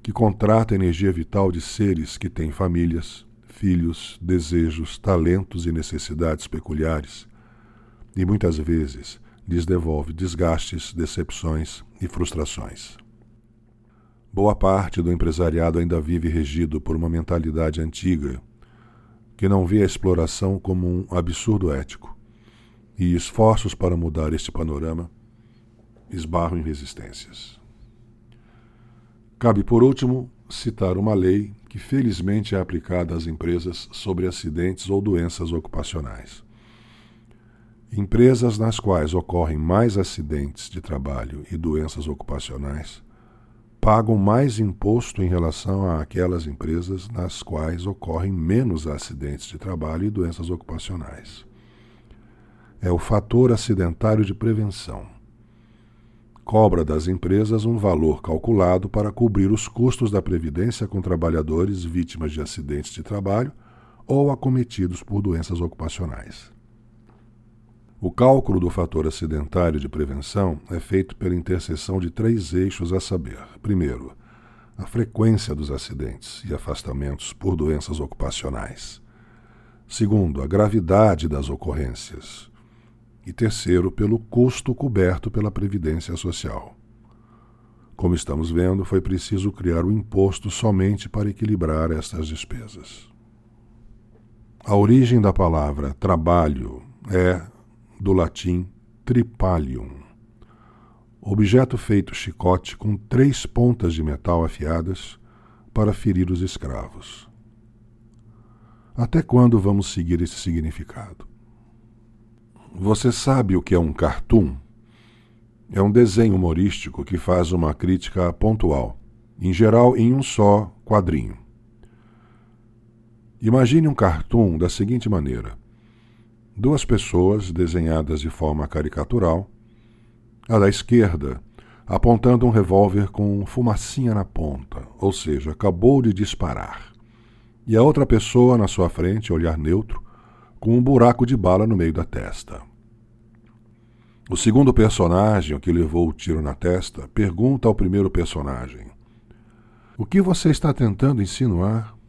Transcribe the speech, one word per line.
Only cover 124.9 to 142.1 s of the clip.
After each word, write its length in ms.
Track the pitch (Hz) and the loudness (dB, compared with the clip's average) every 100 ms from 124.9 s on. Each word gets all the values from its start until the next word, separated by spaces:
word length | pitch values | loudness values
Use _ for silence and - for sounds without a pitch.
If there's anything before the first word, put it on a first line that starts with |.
| 123 113 | 0 0
maneira. 480 | 98 71 60 53 - - _ _ _ _ _ - _ _ - | 0 0 -4 -8 -14 -20 _ _ _ _ _ -20 _ _ -2
Duas 280 | 117 143 | 0 2
pessoas 640 | - 110 - 90 92 107 95 | 2 0 2 4 4 4 -2
desenhadas 680 | 85 87 85 80 80 73 78 | -2 0 2 2 0 0 -4
de 100 | 78 | -4
forma 360 | - 78 76 73 | -4 -2 -2 -4
caricatural, 800 | 76 76 - 73 120 90 82 98 - _ _ _ _ _ _ _ _ - | -4 -4 -4 -2 2 2 2 -2 -16 _ _ _ _ _ _ _ _ 0
a 100 | 113 | 4
da 100 | 98 | 4
esquerda 720 | - - 120 104 82 71 62 - - - - - | 2 2 4 6 2 -6 -8 -14 -20 -20 -20 -4
apontando 600 | 95 120 117 120 120 123 | 2 4 6 6 4 6
um 40 | |
revólver 580 | 110 90 95 101 98 101 | 4 6 6 6 4 0
com 360 | - 104 101 98 | 0 0 0 -4
fumacinha 680 | - 120 104 - - 127 | -2 0 0 -2 -2 0
na 100 | 104 | 0
ponta, 640 | 95 - 78 67 65 - - - | -2 -4 -4 -6 -12 -14 -16 -2
ou 140 | 98 | -2
seja, 400 | 95 78 71 73 | -2 -4 -4 -4
acabou 500 | 80 104 87 113 139 | -2 -2 4 4 6
de 100 | 117 | 4
disparar, 800 | 95 101 - 85 57 50 - - - _ _ _ _ _ _ - | 0 -2 -2 -4 -4 -8 -12 -18 -20 _ _ _ _ _ _ 2
e 100 | 110 | 6
a 60 | |
outra 240 | 135 147 139 | 6 6 4
pessoa 500 | 110 107 127 123 123 | 4 4 6 6 6
na 100 | 98 | 2
sua 200 | - 87 | 2 0
frente, 440 | - 87 107 107 | 0 -2 -2 -2
olhar 240 | 82 82 78 | 0 0 -2
neutro, 460 | 73 92 107 - - - - - - - | 0 0 -2 -10 -12 -20 -20 -20 -20 -6
com 180 | 110 120 | 2 4
um 40 | |
buraco 440 | 123 135 117 120 123 | 6 8 6 6 2
de 100 | 131 | 2
bala 300 | 92 92 110 | 4 4 4
no 100 | 104 | 2
meio 160 | 82 | 2
da 120 | 80 | 0
testa. 580 | 82 | -4